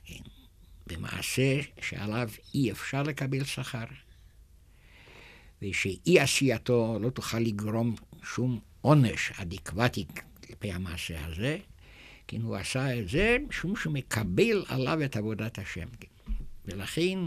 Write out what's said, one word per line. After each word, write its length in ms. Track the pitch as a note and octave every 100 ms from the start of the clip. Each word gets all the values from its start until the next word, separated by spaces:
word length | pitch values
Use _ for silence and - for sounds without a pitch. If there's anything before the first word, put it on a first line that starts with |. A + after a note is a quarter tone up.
| -
כן, 180 | - - - - - - - -
במעשה 720 | D#2+ G2 F2+ - - C3+ C#3 C#3 -
שעליו 480 | - - G#3 C#3 A#2 G#2+ -
אי 180 | - B2
אפשר 320 | G2+ - C3+
לקבל 400 | C#3+ C#3+ C3+ C3+
שכר, 420 | C#3 - C3 A#2+ A2+ C3+ - - - - - - - - - - - - - - - -
ושאי 580 | G2+ F#2 G2 F#2 - F3
עשייתו 800 | C3+ - C#3 A2+ - A#2+ A2+ A2
לא 80 | A2+
תוכל 300 | B2+ - A2
לגרום 560 | A2+ G#2 G#2+ A2+ A#2 A2 - -
שום 360 | - - B2 A#2 - -
עונש 500 | B2 D3+ A#2 - - -
אדיקבטי 680 | F2+ G2 - E2 B2 A2+ F#2 - - - -
כלפי 240 | - G#2
המעשה 540 | F2+ F#2 D#2+ - D#2+ D#2+
הזה, 320 | E2 B2 E3 - - - - - - -
כן, 140 | A2
הוא 140 | A2+ G#2
עשה 440 | - C3 C3+ A#2+
את 100 | F#2+
זה 280 | C3+ G#3+ B3 D4
משום 260 | - E3 A3
שהוא 180 | D#3+
מקבל 720 | D3 - - G2 F#2+ A3+ G#3 -
עליו 380 | B2+ C3 D#3+ C#3
את 100 | A2
עבודת 440 | G#2+ G#2+ A2 -
השם, 280 | - F2+ E2 -
כן. 80 | - - - - - - -
ולכן 520 | F#2+ F#2+ - F3+ F#3+